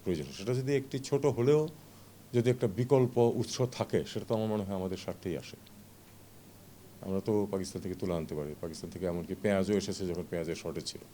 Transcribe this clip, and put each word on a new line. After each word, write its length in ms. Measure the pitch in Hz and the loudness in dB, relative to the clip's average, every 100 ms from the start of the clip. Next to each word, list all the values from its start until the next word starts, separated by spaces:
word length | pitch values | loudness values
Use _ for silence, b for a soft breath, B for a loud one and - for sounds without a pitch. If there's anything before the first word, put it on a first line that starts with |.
প্রয়োজন 220 | - 85 69 | 0 -2 -2
হয়, 80 | |
সেটা 200 | - 101 | -8 -2
যদি 220 | 127 131 139 | -2 2 0
একটি 240 | 135 139 | 0 -6
ছোট 260 | 131 143 143 | 0 2 2
হলেও 420 | 127 120 151 156 - B B B - - | 4 6 6 4 -6 B B B -20 0
যদি 160 | 120 120 | 4 4
একটা 180 | 123 117 | 4 2
বিকল্প 500 | 95 123 139 123 123 117 113 | 2 4 6 6 6 4 4
উৎস 260 | 117 - 127 | -2 -2 -2
থাকে, 320 | - 110 104 73 | -2 0 0 0
সেটা 200 | 117 98 | -6 -2
তো 80 | 113 | 0
আমার 120 | 110 | 2
মনে 160 | 107 | 0
হয় 120 | 95 98 | -2 -2
আমাদের 220 | 92 95 | -2 -4
স্বার্থেই 400 | - 90 95 76 | -6 -6 -4 -4
আসে। 200 | - - - - - - - - - - - - - - - - | -6 -16 -20 -20 -20 -20 -20 -20 -20 -20 -20 -20 -20 -20 -20 -12
আমরা 200 | 95 95 | -4 -2
তো 260 | 98 107 104 | 2 2 2
পাকিস্তান 300 | 98 92 95 | -2 -4 -6
থেকে 140 | 92 90 | -6 -4
তুলা 200 | 98 85 | -2 0
আনতে 200 | 80 76 | -2 -4
পারি, 200 | 73 73 | -6 -6
পাকিস্তান 280 | 85 78 87 | -8 -8 -10
থেকে 160 | 87 90 | -4 -2
এমনকি 300 | 87 82 92 | -2 -4 -2
পেঁয়াজও 320 | 107 98 95 | 2 2 4
এসেছে 340 | 104 95 95 92 | 2 0 -4 -4
যখন 160 | 85 87 | -4 -4
পেঁয়াজের 260 | 87 82 80 | -4 -4 -4
শর্টেজ 300 | 85 78 71 | -6 -6 -8
ছিল। 160 | - - | -10 -14